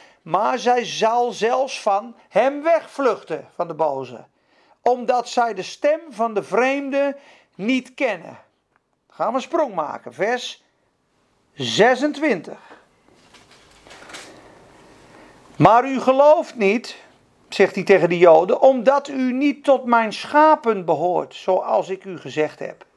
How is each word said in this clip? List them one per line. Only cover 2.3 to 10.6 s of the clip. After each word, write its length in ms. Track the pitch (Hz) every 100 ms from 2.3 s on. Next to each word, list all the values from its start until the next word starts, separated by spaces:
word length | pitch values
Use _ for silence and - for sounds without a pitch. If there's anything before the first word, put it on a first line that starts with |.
| - 254 285
wegvluchten, 880 | 311 330 - - 269 196 - 151 - -
van 120 | 170
de 60 |
boze. 520 | 151 156 135 123 117 - _ _ _ _ _
Omdat 480 | - 247 226 247 233
zij 240 | - 233
de 100 | 190
stem 360 | 175 - - 320 330
van 240 | 208 226
de 100 | 208
vreemde 760 | - 202 254 277 277 277 285 277 - _ _ -
niet 380 | 202 262 254
kennen. 460 | - 269 185 160 127 _ _ _ _ _ _ _
Dan 80 | -
gaan 140 | 175
we 60 | 254
een 60 |
sprong 320 | 247 339 285
maken. 400 | 180 147 110 -
Vers 500 | 117 202 247 - -